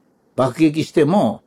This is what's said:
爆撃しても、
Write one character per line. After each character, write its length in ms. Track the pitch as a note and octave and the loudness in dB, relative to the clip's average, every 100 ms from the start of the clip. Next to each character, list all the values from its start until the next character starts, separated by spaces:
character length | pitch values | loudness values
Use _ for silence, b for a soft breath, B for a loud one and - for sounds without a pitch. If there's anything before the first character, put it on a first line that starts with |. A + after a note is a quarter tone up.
| _ _ _ - | _ _ _ -4
爆 240 | C3 B2 | -4 2
撃 240 | D#3+ D3+ | 0 0
し 80 | C#3+ | -2
て 140 | - D3 | 0 2
も、 360 | G3+ B2+ G2+ | 2 0 -4